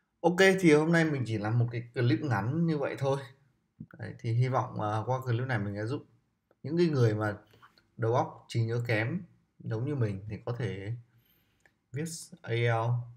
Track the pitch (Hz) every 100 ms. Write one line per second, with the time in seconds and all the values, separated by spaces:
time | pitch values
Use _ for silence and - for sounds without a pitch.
0 | _ _ 170 180 190 190 175 147 156 170
1 | 160 139 113 110 104 120 117 117 - 135
2 | 120 156 151 104 107 156 170 151 127 -
3 | 135 135 123 - _ _ _ - - -
4 | 104 - 117 117 127 127 - 113 107 107
5 | 107 127 127 117 131 117 101 101 110 147
6 | - _ _ _ _ _ 135 165 175 143
7 | 113 104 107 101 _ _ - _ _ -
8 | 117 123 160 - - 120 113 120 117 107
9 | 117 175 - _ _ _ 117 113 135 143
10 | 110 95 104 101 - 120 107 95 98 120
11 | - _ _ _ _ _ _ _ _ 127
12 | 165 - - - - 117 120 113 117 120
13 | -